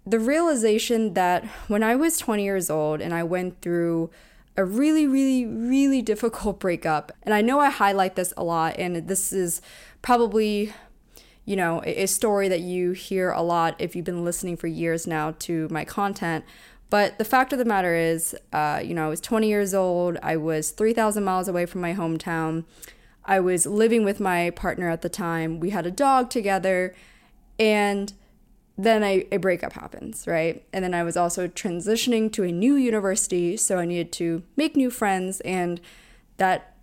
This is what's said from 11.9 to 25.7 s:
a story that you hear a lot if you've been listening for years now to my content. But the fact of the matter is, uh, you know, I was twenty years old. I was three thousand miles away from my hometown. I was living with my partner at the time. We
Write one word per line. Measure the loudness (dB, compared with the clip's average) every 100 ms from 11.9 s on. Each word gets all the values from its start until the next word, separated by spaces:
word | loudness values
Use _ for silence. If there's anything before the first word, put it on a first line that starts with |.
| -2
a | -2
story | 0 2 2 2
that | 0
you | -2 -2 -2
hear | -4 -4 -2 0
a | 0
lot | 0 2 0 -2
if | -6
you've | -6
been | -6 -4
listening | -4 -4 -6 -6
for | -6
years | -4 -2 -2 -4
now | -4 -4 -6
to | -4 -4 -2
my | -4
content. | -6 -4 -4 -2 -4 -4 -8 -20 -20 -20 -2
But | 2 2 0
the |
fact | 2 2 2
of | 0
the |
matter | 0 2 2
is, | 2 2 0 -4 -8 -6
uh, | -2 0 -2
you | -4
know, | -4 -2
I |
was | -4
twenty | -2 0 2
years | 2 2
old. | 0 2 2 0 -2
I | -2 -2
was | 0 -2 -4
three | 0 0
thousand | 2 0 0
miles | 0 -2 -2
away | -2
from | -2 -4
my | -4
hometown. | -2 -2 -4 -4 -4 -2 -4 -8 -16 -20 -20 -20 _
I | 0 2
was | 2 0
living | 0 2 4 4
with | 2 0
my | 0 0 0
partner | -2 -4 -2 -2
at | -2
the | -4
time. | -4 -4 -2 -2 -2
We | -2